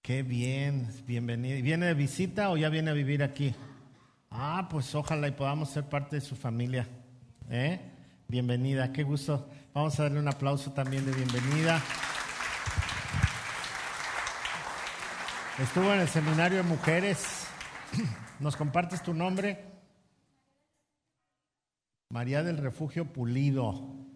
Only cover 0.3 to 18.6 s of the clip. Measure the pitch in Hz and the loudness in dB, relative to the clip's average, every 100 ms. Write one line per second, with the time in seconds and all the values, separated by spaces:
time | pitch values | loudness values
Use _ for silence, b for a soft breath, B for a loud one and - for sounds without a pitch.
0.3 | 123 123 135 143 139 120 - - 120 120 | 0 0 0 0 0 -2 -8 -4 -2 -2
1.3 | 117 127 135 127 160 175 151 139 - 185 | -2 -2 0 2 4 4 4 2 0 -2
2.3 | 190 202 160 156 156 156 147 139 143 139 | 0 2 4 2 2 2 2 2 2 2
3.3 | 135 143 110 - - - B B B _ | 2 0 0 -10 -18 -20 B B B _
4.3 | 110 143 175 175 156 127 151 147 156 147 | -6 -2 -2 -2 -2 0 -2 0 0 0
5.3 | 139 139 151 147 151 143 143 139 147 131 | 0 0 0 -2 -4 -2 -2 0 -4 -4
6.3 | 123 123 117 123 127 117 - - - - | -6 -2 -2 0 0 -2 -8 -20 -20 -20
7.3 | - - 120 139 180 - B B B - | -18 -4 0 0 -2 -8 B B B -4
8.3 | 123 123 123 131 135 131 139 143 147 - | 0 2 2 2 2 0 0 0 0 0
9.3 | 143 - B B 143 151 143 196 147 147 | -2 -2 B B 0 0 2 2 2 0
10.3 | - 139 143 139 139 131 135 135 131 127 | 0 0 0 -2 -2 0 0 0 0 2
11.3 | 123 127 151 165 165 - - - - - | 2 2 4 4 4 0 -4 -2 -4 -4
12.3 | - - - - - - - - - - | -4 -4 -2 -2 0 -2 -4 -2 2 2
13.3 | - - - - - - - - - - | 0 -6 -6 -6 -6 -6 -6 -4 -4 -4
14.3 | - - - - - - - - - - | -4 -6 -4 -6 -6 -6 -8 -8 -6 -6
15.3 | - - - 131 180 190 202 175 160 151 | -6 -6 -2 0 4 6 6 6 4 4
16.3 | 156 175 190 175 160 - 165 202 180 - | 6 6 6 4 4 4 4 4 0 -2
17.3 | - - - - - - - 180 - - | -6 -8 -10 -12 -12 -4 -2 -2 -4 -10
18.3 | - 143 - | -4 -4 0